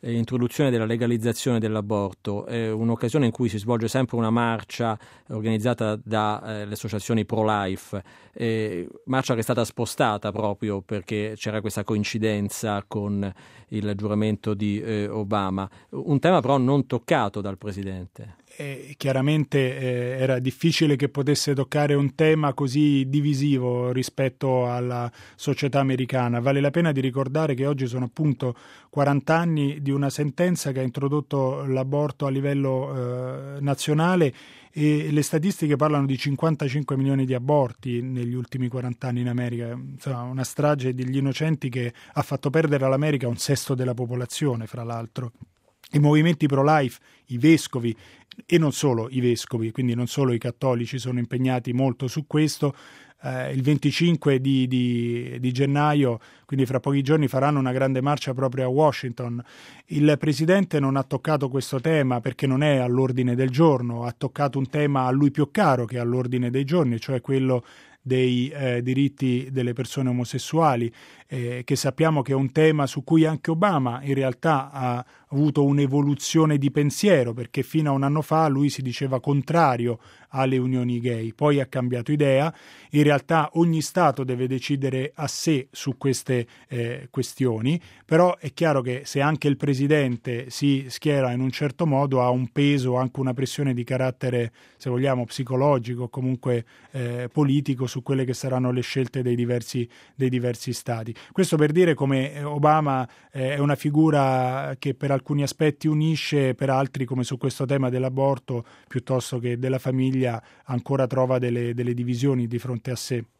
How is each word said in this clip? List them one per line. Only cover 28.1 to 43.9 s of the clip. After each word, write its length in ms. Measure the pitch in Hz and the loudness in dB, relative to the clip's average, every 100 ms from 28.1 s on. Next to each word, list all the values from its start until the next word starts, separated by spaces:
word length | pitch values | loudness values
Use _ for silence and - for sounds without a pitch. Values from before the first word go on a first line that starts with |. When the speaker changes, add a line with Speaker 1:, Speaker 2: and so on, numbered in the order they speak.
| - 151 127 127 117 - - _ | 0 0 0 -4 -6 -16 -20 _
Speaker 2:
quaranta 460 | - 139 139 135 160 | 0 2 2 2 2
anni 460 | 170 156 139 147 | 2 0 -2 -2
di 80 | 139 | -2
una 180 | 139 139 | 0 -2
sentenza 600 | - 151 127 175 175 143 | -2 -4 0 0 0 -2
che 80 | 131 | -2
ha 60 | |
introdotto 800 | 131 127 139 147 143 143 131 139 139 | -4 -2 -2 -2 -2 -2 -2 -2 -2
l'aborto 600 | 131 135 147 147 - 143 | -2 -2 -2 -2 -2 -4
a 40 | |
livello, 1300 | 135 139 139 135 131 139 135 123 123 127 135 139 139 | -2 -2 0 0 -2 -4 -6 -6 -6 -8 -10 -12 -6
eh, 40 | |
nazionale, 720 | 139 135 - 151 165 185 151 - - - - | -4 -2 0 2 2 4 2 0 -20 -20 -14
e 400 | - 147 151 156 | 0 2 2 2
le 120 | 147 | 0
statistiche 520 | 139 160 180 - 156 | 0 0 0 0 0
parlano 320 | 143 151 147 139 | 2 2 2 0
di 100 | 131 | -2
cinquantacinque 800 | 147 139 160 151 143 139 143 135 | -2 0 0 0 -2 -2 -2 0
milioni 280 | 135 139 | 0 0
di 100 | 131 | 0
aborti 680 | 127 127 147 127 - 131 120 | -2 2 2 2 -4 -6 -4
negli 320 | 127 127 120 | -4 -4 -4
ultimi 340 | 123 120 127 123 | -6 -6 -4 -4
quaranta 400 | 127 123 120 127 | -4 -6 -6 -4
anni 140 | 120 | -2
in 60 | 123 | -2
America. 440 | 120 120 120 117 | -2 -2 -4 -8
Insomma, 500 | 120 135 135 - 123 | -10 -12 -10 -8 -6
una 220 | 123 131 | -6 -6
strage 500 | 127 - 147 143 127 | -6 0 0 2 -2
degli 220 | 127 127 135 | -4 -2 0
innocenti 520 | 139 131 156 151 135 | 0 0 -2 -2 -2
che 240 | 131 120 - - | -4 -6 -8 -8
ha 100 | - | -6
fatto 280 | - 139 - | -4 -2 0
perdere 340 | - 151 143 | 2 2 2
all'America 420 | 131 135 151 143 120 | 2 2 0 0 -2
un 100 | 110 | -4
sesto 380 | - 135 - | -2 -2 0
della 200 | 131 127 | -2 -2